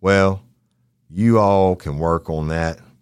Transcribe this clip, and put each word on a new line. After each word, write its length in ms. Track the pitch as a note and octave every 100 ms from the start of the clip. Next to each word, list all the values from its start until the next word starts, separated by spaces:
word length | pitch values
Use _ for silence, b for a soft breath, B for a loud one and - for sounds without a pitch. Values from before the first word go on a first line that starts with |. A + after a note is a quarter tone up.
Well, 400 | F#2+ G2 G2 G2 - _ _ _ _ _ _
you 300 | E2+ A2+ A2+
all 360 | G2+ G2 F#2+
can 240 | F2+ D#2 D2
work 300 | E2 E2 -
on 200 | D#2 D#2
that. 300 | D#2+ E2 - - _